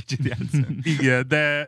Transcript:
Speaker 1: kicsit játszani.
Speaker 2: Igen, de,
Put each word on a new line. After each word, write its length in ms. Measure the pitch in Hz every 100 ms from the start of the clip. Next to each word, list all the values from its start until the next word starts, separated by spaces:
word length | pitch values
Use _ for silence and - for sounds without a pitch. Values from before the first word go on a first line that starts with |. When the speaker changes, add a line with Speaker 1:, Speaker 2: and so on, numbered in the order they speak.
Speaker 1:
kicsit 200 | - 135 131
játszani. 500 | 123 123 147 123 -
Speaker 2:
Igen, 440 | 147 143 135 127 131
de, 400 | 151 147 147